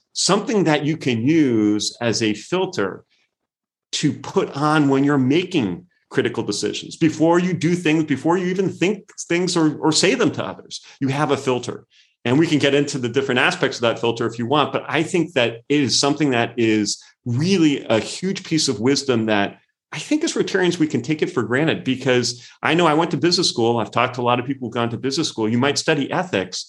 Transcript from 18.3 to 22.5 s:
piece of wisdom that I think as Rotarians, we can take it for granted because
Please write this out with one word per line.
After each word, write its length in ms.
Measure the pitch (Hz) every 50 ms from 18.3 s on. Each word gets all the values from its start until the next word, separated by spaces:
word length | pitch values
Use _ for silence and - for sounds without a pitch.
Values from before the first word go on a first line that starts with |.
| 190 - -
piece 220 | - 165 151 -
of 140 | 139 110 101
wisdom 460 | 113 135 139 135 - 131 120 113 110
that 340 | 110 107 101 101 98 - - _ _ _ _ _ _
I 80 | - 151
think 240 | - - 294 302 330
as 80 | - -
Rotarians, 440 | - - - - 190 185 175 175 -
we 80 | 156 151
can 140 | - 123
take 200 | 120 139 156 156
it 80 | 185 170
for 140 | - 131 110
granted 400 | 101 123 135 160 151 110 90 -
because 600 | 131 127 127 123 131 123 123 120 120 - - - -